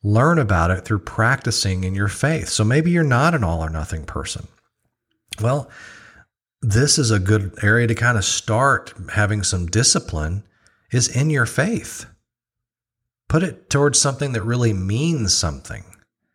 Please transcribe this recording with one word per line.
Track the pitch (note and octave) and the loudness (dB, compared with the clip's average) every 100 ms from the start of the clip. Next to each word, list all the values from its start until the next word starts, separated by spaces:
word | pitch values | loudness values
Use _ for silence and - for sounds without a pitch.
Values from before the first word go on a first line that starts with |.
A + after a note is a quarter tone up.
learn | G#2 G#2+ C#3+ E3+ | 2 4 4 4
about | A2+ F2+ E2+ | 2 2 2
it | F#2 | 0
through | - G#2 | 0 -4
practicing | - - A2+ C#3 - A2 G2 F#2 | -4 -2 0 0 -2 -2 -2 -2
in | F#2 | -2
your | F#2+ G2+ | -2 -2
faith. | - C#3 D#3+ - | 0 -2 -2 -4
So | - | 0
maybe | G#2+ C3+ E3 | 2 2 2
you're | E3+ | 2
not | D#3 A#2+ D#3 E3 | 2 4 2 2
an | |
all | F#2 E2 | 0 0
or | D#2 | -2
nothing | D#2+ D2+ E2 | -4 -6 -6
person. | D2 - - - - _ _ _ _ _ _ _ _ - | -8 -10 -8 -10 -12 _ _ _ _ _ _ _ _ -4
Well, | A2 C#3+ C3 - - - - - - _ _ _ | -2 -2 -4 -16 -20 -20 -20 -20 -20 _ _ _
this | A#2 G#2 D3 - | 0 2 2 2
is | A#2+ | 2
a | G#2 | 2
good | F#2 G#2+ G2 - | 2 2 0 -2
area | G#2 A2+ A#2 | 2 2 2
to | |
kind | A2 A#2+ A#2 | 2 0 0
of | F2 | 0
start | - - A2 C#3 B2 - - F#2+ | -4 -2 0 2 0 -4 -16 -6
having | - G#2 G#2 | -2 0 0
some | G2 F#2 E2+ | -2 -2 0
discipline, | G#2+ C3 F3+ - D#2+ D#2 F#2+ - _ _ _ _ | 2 2 0 -2 -6 -4 -6 -8 _ _ _ _
is | B2 A#2+ | -2 0
in | B2 D3+ | 0 0
your | D3 A#2 | 2 0
faith. | - E3 A#3 - - - _ _ _ _ _ _ _ _ _ _ _ _ | 0 -2 -2 -6 -16 -18 _ _ _ _ _ _ _ _ _ _ _ _
Put | D#3 | 0
it | F3 A#2 _ | 0 -6 _
towards | C#3+ C#3+ C3+ | 2 2 2
something | C#3+ C3 C#3+ | 0 -2 -4
that | A#2+ | -4
really | G#2 B2 A#2+ | -2 2 2
means | G2 F#2+ G#2+ D#3+ D#3+ G2+ - | 0 -2 0 0 0 0 0
something. | E2 C#2 - - F2+ - _ _ _ | -2 -6 -12 -14 -14 -20 _ _ _